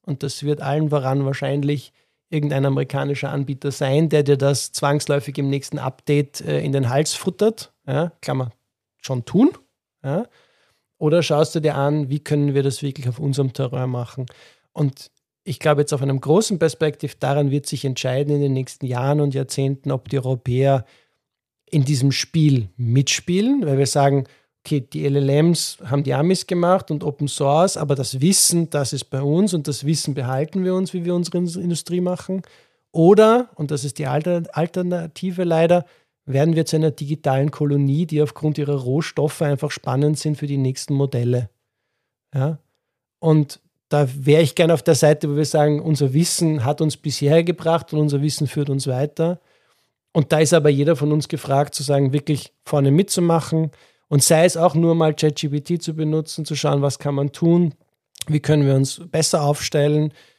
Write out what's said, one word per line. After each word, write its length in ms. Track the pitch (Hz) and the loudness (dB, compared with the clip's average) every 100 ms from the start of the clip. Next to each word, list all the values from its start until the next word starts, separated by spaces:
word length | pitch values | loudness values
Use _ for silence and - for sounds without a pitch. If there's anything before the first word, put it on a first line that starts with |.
Und 200 | - 135 | -10 -6
das 220 | 139 - | -8 -6
wird 160 | 143 147 | -4 -4
allen 280 | 147 151 151 | -2 -2 0
voran 340 | 147 131 139 | 0 0 -2
wahrscheinlich 680 | 135 135 139 143 143 139 - _ _ _ - | -2 -4 -4 -2 -2 -4 -8 _ _ _ -8
irgendein 360 | 156 147 139 | -4 -2 0
amerikanischer 640 | 139 139 135 139 143 139 139 | 0 0 -2 -4 -4 -4 -6
Anbieter 420 | 143 139 131 143 | -6 -6 -6 -6
sein, 360 | - 135 143 160 | -4 0 2 2
der 140 | 151 | 2
dir 140 | 139 131 | 2 2
das 340 | 139 135 - | 2 0 -4
zwangsläufig 680 | - 143 147 - 143 - 139 | -2 0 0 0 -4 -4 -4
im 140 | 139 | -2
nächsten 300 | 139 - 143 | -4 -6 -8
Update, 600 | 131 - - 147 139 - | -8 -6 0 0 0 -6
äh, 180 | - 147 | -4 -4
in 100 | 139 | -2
den 180 | 139 120 | 0 0
Hals 260 | 139 - | 0 0
futtert. 580 | - 190 - 214 220 - _ - | -4 -4 0 0 0 -10 _ -4
Ja, 240 | 139 170 - | -2 -4 -6
Klammer, 320 | - 135 120 - _ _ _ _ | -6 -4 -6 -10 _ _ _ _
schon 240 | - 127 | -8 -6
tun. 260 | - 175 302 - _ _ _ _ | 0 2 2 0 _ _ _ _
Ja? 220 | 139 170 240 _ _ _ _ _ _ - | -6 -6 -6 _ _ _ _ _ _ -2
Oder 280 | 151 170 | 2 4
schaust 320 | 156 151 156 160 | 4 2 2 0
du 40 | |
dir 140 | 151 | 0
an, 340 | 135 143 151 135 | 0 0 0 -2
wie 120 | 147 | -4
können 340 | - 147 143 | -2 0 2
wir 80 | 139 | 0
das 200 | 135 - | 0 -2
wirklich 260 | 139 139 123 | -6 -6 -6
auf 100 | 120 | -4
unserem 340 | 143 135 135 | -2 -2 -2
Terrain 380 | - 127 127 127 | -2 -6 -4 -4
machen? 360 | 123 117 135 123 - - _ _ | -6 -8 -10 -12 -14 -20 _ _
Und 380 | - 143 - - _ _ _ | -2 -2 -4 -16 _ _ _
ich 160 | - 123 | -10 -2
glaube 220 | 156 143 | 0 2
jetzt 120 | 147 | 0
auf 100 | 139 | -2
einem 180 | 139 135 | -2 -2
großen 400 | 139 180 220 175 | 2 2 2 0
Perspektiv, 560 | 160 - 151 - 143 - | -2 0 -4 -4 -10 -6
daran 340 | 139 143 143 | -2 0 0
wird 160 | 139 - | -2 -4
sich 180 | - | -6
entscheiden 480 | 135 123 127 131 147 | -6 -4 -4 -2 0
in 80 | 143 | 0
den 120 | 139 | 0
nächsten 340 | 131 127 - 127 | -2 -6 -8 -6
Jahren 340 | 123 135 147 | -2 0 2
und 140 | 143 | 0
Jahrzehnten, 560 | 135 131 - 135 135 139 | -2 -4 -4 -4 -4 -4
ob 180 | 135 - | -6 -4
die 100 | 139 | -4
Europäer 640 | 127 123 127 123 139 131 - _ _ _ _ _ _ _ _ | -2 -4 -2 2 2 2 -2 _ _ _ _ _ _ _ _
in 160 | 160 | 0
diesem 280 | 131 135 139 | 2 2 2
Spiel 560 | - - 160 151 127 101 - | 0 -2 2 2 2 -2 -4
mitspielen, 880 | 117 131 135 - - 185 233 277 156 | 0 2 2 -2 -2 0 2 0 0
weil 100 | 135 | 0
wir 120 | 135 | 0
sagen, 380 | 147 139 139 135 _ _ _ | 2 2 2 -2 _ _ _
okay, 160 | - 147 | -4 -4
die 240 | - 151 | -4 -4
L 120 | 147 139 | -2 0
L 120 | 135 | 2
Ms 500 | 147 170 165 - - | 4 4 2 -2 -10
haben 200 | 113 143 | -4 -2
die 100 | 135 | 0
Amis 320 | 135 170 185 - | 0 0 0 -2
gemacht 460 | 175 175 185 - | 0 2 2 0
und 100 | 147 | -6
Open 240 | 147 - 143 | -6 -4 -6
Source, 500 | - 139 151 185 - | -2 0 2 2 0
aber 200 | 143 139 | -2 -2
das 240 | 120 131 | -4 0
Wissen, 500 | 170 196 - 170 160 | 2 4 2 2 0
das 220 | 147 131 | -2 -4
ist 140 | 131 - | -6 -6
bei 140 | 135 | -4
uns 320 | 143 165 208 | 0 2 2
und 140 | 175 147 | 0 -4
das 180 | 139 | -4
Wissen 300 | 143 156 - | -2 -2 -2
behalten 500 | 143 123 131 156 190 | -4 -2 -2 -2 -2
wir 120 | 185 185 | -2 -2
uns, 180 | 190 | -2
wie 100 | 180 | -4
wir 80 | 175 | -2
unsere 260 | 175 170 175 | -2 -2 -2
Indus-, 180 | 175 180 | -4 -4
Industrie 440 | 175 165 - 180 | -4 -4 -4 -2
machen. 420 | 180 180 - 190 - _ _ _ _ | -2 -4 -6 -8 -10 _ _ _ _
Oder, 560 | 165 170 208 220 240 240 - | 4 6 8 8 6 0 -6
und 160 | 147 | -6
das 100 | 143 | -4
ist 160 | 139 - | -6 -6
die 80 | 139 | -4
Alter-, 380 | 147 175 175 165 | -2 0 -2 -2
Alternative 920 | 147 170 180 180 175 170 - 185 175 | -4 -2 -2 -4 -4 -6 -8 -6 -2
leider, 440 | 175 160 165 175 - _ _ _ | 0 4 4 4 0 _ _ _
werden 300 | - 135 160 | -4 0 2
wir 120 | 160 160 | 2 0
zu 100 | 156 | 0
einer 160 | 156 | 0
digitalen 580 | 151 143 156 143 135 139 | -2 -6 -4 0 0 0
Kolonie, 560 | - 143 143 139 147 165 | 0 0 2 2 0 0
die 160 | 151 | 0
aufgrund 360 | 151 - 151 147 | -2 -2 -4 -2
ihrer 220 | 143 143 | -2 -2
Rohstoffe 640 | 127 143 - - 143 - | -2 -2 -2 -2 -2 0
einfach 300 | 147 139 147 | -2 -2 -4
spannend 480 | - 127 131 147 151 | -6 -4 0 0 0
sind 160 | 156 143 | -4 -4
für 100 | 143 | -4
die 120 | 139 | -2
nächsten 360 | 131 131 - | -2 -4 -4
Modelle. 560 | 139 139 120 120 123 113 _ _ _ _ _ _ _ _ | -2 0 0 0 -2 -4 _ _ _ _ _ _ _ _
Ja? 260 | 139 143 151 _ _ _ _ _ _ | -4 -2 -4 _ _ _ _ _ _
Und 400 | 165 156 143 - _ _ - | 2 2 2 -6 _ _ -2
da 180 | 143 135 | 0 0
wäre 280 | 139 135 156 | 0 4 4
ich 120 | 151 | 4
gerne 180 | - 165 | 4 4
auf 120 | 165 | 4
der 100 | 170 | 4
Seite, 340 | 151 151 151 151 | 4 4 4 0
wo 60 | |
wir 100 | 143 | -2
sagen, 360 | 147 156 151 151 | 0 2 2 2
unser 320 | 160 143 135 | 0 0 2
Wissen 520 | 143 175 - 165 151 | 2 0 0 0 0
hat 160 | 123 151 | 0 0
uns 160 | 156 - | -2 -2
bisher 460 | 147 - 143 165 | -6 -2 2 4
gebracht 500 | 170 165 160 165 - | 2 -2 0 -2 0
und 60 | 151 | -2
unser 240 | 151 143 | 0 0
Wissen 240 | 151 - 139 | -2 -2 -4
führt 240 | 151 143 | -2 -2
uns 160 | 135 131 | -4 -2
weiter. 540 | 127 147 - 165 175 _ _ _ _ _ _ _ | -2 -2 -2 -2 -4 _ _ _ _ _ _ _
Und 200 | 165 131 | -2 2
da 60 | 156 | 2
ist 160 | 151 | 4
aber 160 | 170 151 | 4 4
jeder 260 | 139 147 143 | 4 2 0
von 160 | 147 | 0
uns 160 | 151 - | 0 -2
gefragt, 460 | 143 - 139 143 | -6 -2 0 0
zu 80 | - | -4
sagen, 320 | 139 139 135 | -2 0 2
wirklich 400 | 143 160 143 - _ | 0 -2 -4 -6 _
vorne 260 | - 147 139 | -2 2 4
mitzumachen 800 | 156 196 185 175 165 - 160 156 - _ _ - | 4 2 0 0 0 0 -2 -4 -8 _ _ -2
und 140 | 143 | 2
sei 240 | - 160 175 | 4 4 4
es 100 | 165 | 4
auch 180 | 170 | 2
nur 200 | 156 165 | 4 2
mal 200 | 165 160 | 4 2
Chat 220 | 156 156 143 | 2 0 0
G 140 | 147 | -4
P 100 | 147 | -4
T 180 | 139 175 | -4 -6
zu 160 | - | -4
benutzen, 520 | 156 156 156 151 - 147 | -4 -2 -2 -4 -8 -8
zu 80 | |
schauen, 260 | 147 147 143 | -2 0 2
was 180 | 139 - | 0 -2
kann 160 | 143 | -4
man 180 | 139 139 | -2 -4
tun, 420 | - 170 175 170 - _ _ _ - - | 0 2 4 2 -4 _ _ _ -12 -2
wie 140 | 151 | -2
können 260 | 147 151 139 | 2 2 4
wir 100 | 135 | 2
uns 260 | 135 - - | 0 -4 -6
besser 320 | 160 - 165 | -2 0 0
aufstellen, 720 | 143 147 - 151 147 151 151 - _ | 0 -2 -2 0 2 0 -2 -8 _